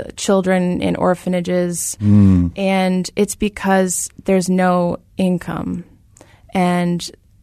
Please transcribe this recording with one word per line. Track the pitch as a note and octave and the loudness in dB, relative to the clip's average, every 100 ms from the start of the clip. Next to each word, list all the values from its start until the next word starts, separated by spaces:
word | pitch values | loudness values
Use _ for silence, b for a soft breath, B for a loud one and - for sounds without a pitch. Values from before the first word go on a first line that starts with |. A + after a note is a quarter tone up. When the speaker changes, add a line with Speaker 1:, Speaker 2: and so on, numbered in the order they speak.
| - - | -10 -8
Speaker 1:
children | - G3 F#3 F#3 F3+ F3+ | 0 0 2 0 0 -2
in | F#3 E3+ | -2 -2
orphanages. | F3+ F3+ F#3 F3+ F3 F3+ F3 F3 - - | 0 -2 -2 -4 -2 -2 -2 -4 -8 -2
Speaker 2:
Mm. | G#2 G#2 G2 F#2 F2 C3 | 2 6 6 4 2 0
Speaker 1:
And | F#3+ F#3+ F#3 F#3 F3+ - | 0 0 0 0 -2 -2
it's | G3+ - | -2 -2
because | G#3 G3+ G3 F#3+ F#3 - - - - | -6 -4 0 2 2 -2 -8 -8 0
there's | F#3+ F3+ | 0 2
no | F#3 F#3 F3+ F3 - _ - | 0 2 2 0 -4 _ -4
income. | F#3 F3 - E3+ - F3+ - _ _ b b b b | -2 -2 -4 -8 -6 -8 -12 _ _ b b b b
And | G3 F3+ F3 F3 F3 - - _ _ | -2 0 0 -2 -4 -8 -16 _ _